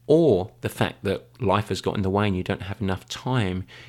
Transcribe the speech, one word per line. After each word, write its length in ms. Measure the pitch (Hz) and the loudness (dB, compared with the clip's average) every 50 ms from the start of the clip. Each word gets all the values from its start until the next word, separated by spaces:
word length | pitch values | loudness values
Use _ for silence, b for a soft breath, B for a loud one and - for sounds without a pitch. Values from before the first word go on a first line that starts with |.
| _ - | _ 4
or 440 | 147 165 170 139 104 90 90 - - - | 4 6 6 6 4 4 2 -4 -8 -8
the 80 | - 107 | -8 -8
fact 340 | - - 117 85 - - - | -2 -2 -2 -2 -2 -4 -4
that 240 | 101 92 - - - _ - | -4 -4 -4 -6 -12 _ -4
life 280 | - 95 95 104 107 - | 0 2 2 2 0 -2
has 120 | 98 - | -6 -4
got 160 | - 104 - | -4 -4 -2
in 60 | - 98 | -2 -2
the 80 | 95 | 0
way 180 | 95 101 107 104 | 2 2 2 2
and 80 | 92 | 0
you 60 | 92 90 | -2 -2
don't 180 | - 98 - 98 | -4 -4 -4 -6
have 180 | 92 98 - | -10 -8 -6
enough 280 | 98 95 92 90 - - | -4 -4 -4 -4 -6 -12
time. 560 | - - - 127 131 123 104 92 90 92 92 B B B B | -14 -8 -4 -2 0 0 0 0 -2 -4 -6 B B B B